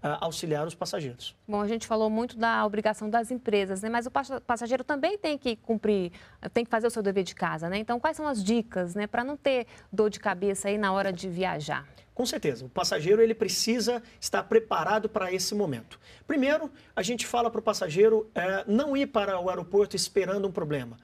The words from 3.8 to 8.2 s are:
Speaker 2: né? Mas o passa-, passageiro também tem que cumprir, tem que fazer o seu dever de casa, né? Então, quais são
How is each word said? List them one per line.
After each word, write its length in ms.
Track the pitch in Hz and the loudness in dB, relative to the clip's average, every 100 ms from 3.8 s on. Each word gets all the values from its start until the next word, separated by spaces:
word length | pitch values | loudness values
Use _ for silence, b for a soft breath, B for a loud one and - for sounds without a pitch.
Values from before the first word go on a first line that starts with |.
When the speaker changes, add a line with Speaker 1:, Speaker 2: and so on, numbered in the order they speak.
Speaker 2:
né? 60 | 214 | -2
Mas 200 | 233 240 | -2 -2
o 40 | |
passa-, 300 | 269 269 262 | -2 -2 -6
passageiro 420 | - 233 233 254 | -2 -2 0 -2
também 340 | 254 294 311 415 | 0 0 0 0
tem 200 | 320 294 | -2 -2
que 180 | 254 220 | -2 -4
cumprir, 560 | - 220 208 202 175 175 B B - | -2 0 2 2 0 -6 B B -4
tem 140 | 233 233 | -2 0
que 40 | |
fazer 180 | 226 226 | 0 0
o 40 | |
seu 100 | 226 | 0
dever 220 | 202 196 | 0 0
de 100 | 180 | -2
casa, 360 | - 175 160 165 | -2 -4 -2 -4
né? 80 | 196 | -4
Então, 200 | 214 240 | -2 0
quais 200 | 311 | 0
são 100 | 311 | -2